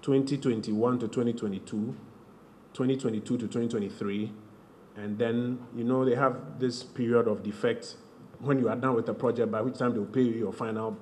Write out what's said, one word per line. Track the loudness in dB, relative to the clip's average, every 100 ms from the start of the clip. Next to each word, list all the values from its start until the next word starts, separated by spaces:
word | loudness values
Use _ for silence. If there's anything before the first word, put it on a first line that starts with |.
twenty | 4 2 2 0
twenty-one | 0 0 0 2 2 2
to | 0
twenty | 0 0
twenty-two, | 0 -4 -4 -6 -4 -4 -6 -14 -20 -20 -20 -20 -20 -20
twenty | -2 0 0
twenty-two | -2 -4 -2 -2
to | -2
twenty | -2 0
twenty-three. | -2 -4 -4 -4 -2 -4 -8 -18 -20 -20 -20 -20 -10
And | -6 0
then, | 0 2 0 -4 -8
you | -4 0
know, | 2 4
they |
have | 4 2 0 -10 -2
this | -2 -2
period | -10 -2 4 6 6
of | 2
defect | -4 0 0 0 -6 -16 -20 -20 -20 -8
when | 0 2
you | 2
are | 2
done | 2
with | 2 0
the |
project, | 0 0 2 2
by | 2
which | -2 0
time | 0
they'll | 0 0
pay | 2
you | 2
your | 2 -2
final | -4 -4 -2 -4 -6